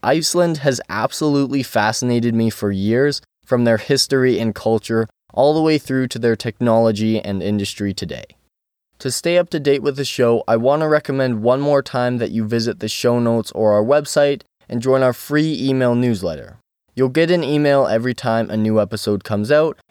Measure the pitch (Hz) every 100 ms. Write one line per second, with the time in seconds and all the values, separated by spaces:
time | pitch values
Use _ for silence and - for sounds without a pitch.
0 | - 156 156 175 170 151 143 123 - 101
1 | 120 - 151 143 135 139 123 113 107 110
2 | 123 120 120 113 113 - 104 98 101 117
3 | 147 143 _ _ - 123 120 110 - 139
4 | - 139 127 107 113 104 - 113 - 113
5 | 113 _ _ - 139 156 160 156 - 131
6 | 127 131 117 110 120 - 120 113 113 104
7 | 110 110 - 98 95 104 101 - 101 95
8 | 87 64 - _ _ _ _ _ _ _
9 | 131 - 170 175 175 165 139 139 135 135
10 | 135 - 120 117 - 113 123 147 156 151
11 | - 135 131 113 113 131 143 139 - 131
12 | 123 123 113 113 107 117 113 101 107 -
13 | 120 120 117 117 107 - 107 104 110 147
14 | 143 151 143 143 _ _ - 120 127 131
15 | 131 120 - 147 160 151 135 131 123 120
16 | 123 104 90 76 55 - _ _ _ 123
17 | 131 143 165 175 139 147 147 139 78 113
18 | 123 123 123 113 113 110 110 107 101 107
19 | - 101 - 104 107 147 160 - _